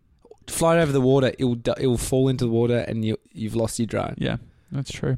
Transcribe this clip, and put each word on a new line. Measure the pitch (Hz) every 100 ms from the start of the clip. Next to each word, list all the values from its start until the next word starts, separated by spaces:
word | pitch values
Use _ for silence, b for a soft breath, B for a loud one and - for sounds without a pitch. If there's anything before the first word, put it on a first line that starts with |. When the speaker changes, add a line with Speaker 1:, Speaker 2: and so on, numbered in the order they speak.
| _ _ _ - -
Speaker 1:
Fly | - 165 170
it |
over | 156
the | 139
water, | 127 139 127 -
it | 131
will | 120
du-, | 120 -
it | 135
will | 117
fall | - 131 131
into | 127 123
the |
water | 113 120 120
and | - 113 110
you, | 110 _
you've | - 110 113
lost | 110 -
your | 117
drone. | 107 - -
Speaker 2:
Yeah. | - - - _ _ 139
That's | 135
true. | - 139